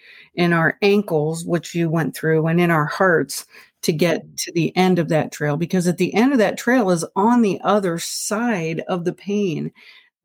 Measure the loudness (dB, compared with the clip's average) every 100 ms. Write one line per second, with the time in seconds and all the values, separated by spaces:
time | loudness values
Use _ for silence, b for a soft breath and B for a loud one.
0 | B B B -2 2 2 0 2 2 2
1 | 0 -2 -2 -4 -4 -4 -4 -4 0 0
2 | -2 -4 0 0 2 2 2 2 0 0
3 | 2 2 0 -8 -14 B B _ -2 0
4 | 0 0 -6 -10 -4 -2 0 2 2 2
5 | 2 0 -2 -4 -2 -2 -2 0 0 0
6 | 0 2 2 4 2 0 0 2 2 0
7 | -2 0 2 4 2 0 0 0 0 -4
8 | -6 -8 -6 -4 -2 -2 -4 -6 -4 -4
9 | -4 -6 -4 -2 -2 -4 -6 -12 B B
10 | B _